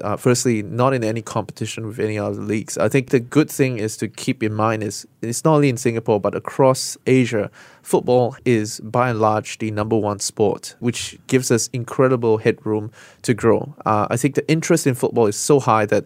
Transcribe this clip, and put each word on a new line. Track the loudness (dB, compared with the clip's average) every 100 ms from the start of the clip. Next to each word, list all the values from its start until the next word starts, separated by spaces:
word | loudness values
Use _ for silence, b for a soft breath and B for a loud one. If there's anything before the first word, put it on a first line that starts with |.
uh, | -6 -2
firstly, | 0 2 0 -2
not | -4 0 0
in | 0
any | -2 -4
competition | -6 -6 -6 -8 -8 -8 -10
with | -4
any | -4 -2
other | -4 -4
leagues. | -4 -4 -4 -2
I | 2
think | 2 2
the | 0
good | 2 2 2
thing | 2 -2 0
is | -6 -4
to | -8
keep | -6 -6 -2
in | -2
mind | 0 0 0
is | -4 -8 -14 -12
it's | -8 -2
not | 2 4
only | 2
in | 0
Singapore, | -2 -2 0 0
but | 0
across | -2 -8 2 2 2 -4 -6 2
Asia, | 2 2 0 -4 B B B
football | -2 -2 2 2 2 -2 0
is, | 0 0 -8
by | -6 0 0
and | 2
large, | 2 2 -4 -8
the | -6
number | -4 -2 0
one | 0 -4
sport, | -6 0 0 0 -10 -6
which | -6 -4 -8 -14 0
gives | 0 2
us | 0 0
incredible | -8 -8 0 2 2 2 2
headroom | 2 -2 -2 -4 -4 B B B
to | -2
grow. | 0 4 2 0 -6 0
Uh, | 0 0
I | 0
think | 0 -2
the | 0
interest | 0 2 2 2
in | 0
football | 0 2 2
is | 2
so | 2 2
high | 4 2 4
that | 0